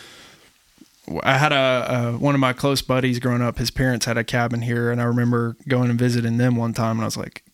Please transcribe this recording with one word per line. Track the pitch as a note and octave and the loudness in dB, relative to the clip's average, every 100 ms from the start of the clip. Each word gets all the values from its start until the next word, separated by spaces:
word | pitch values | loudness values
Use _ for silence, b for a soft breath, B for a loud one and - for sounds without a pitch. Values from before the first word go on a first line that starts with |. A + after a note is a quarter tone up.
| B B B B B B _ _ - _ - E2 | B B B B B B _ _ -20 _ -10 -4
I | - C3+ | 0 2
had | D3 | 2
a, | C#3+ C3 B2+ - B2 A#2+ | 2 2 0 0 -2 -2
a, | A#2+ | 0
one | C#3+ | 0
of | C#3 | 2
my | C3 | 2
close | B2+ C#3 C3 | 0 0 0
buddies | - B2+ B2+ A#2+ | 0 0 0 0
growing | B2 A#2+ | 0 0
up, | A#2+ - | -2 -2
his | A#2+ | -4
parents | - C3 A#2+ | 0 0 0
had | - A#2 | -2 -2
a | |
cabin | A2+ B2+ A#2+ A#2+ | -2 -2 0 -2
here, | A#2+ A#2+ A#2+ | -2 0 0
and | A#2+ | 0
I | |
remember | A#2+ A#2+ A#2+ A#2+ A#2 A#2 C#3+ | 0 2 2 2 -2 -6 -2
going | B2 B2 | 0 2
and | A#2+ | 2
visiting | B2 A#2+ A#2 A#2 | 2 0 0 2
them | B2+ A#2+ | 2 2
one | A#2 | -2
time, | A2+ A2+ A2+ | -2 -2 -2
and | |
I | A2 | -4
was | - | -6
like, | - - - | -10 -14 -14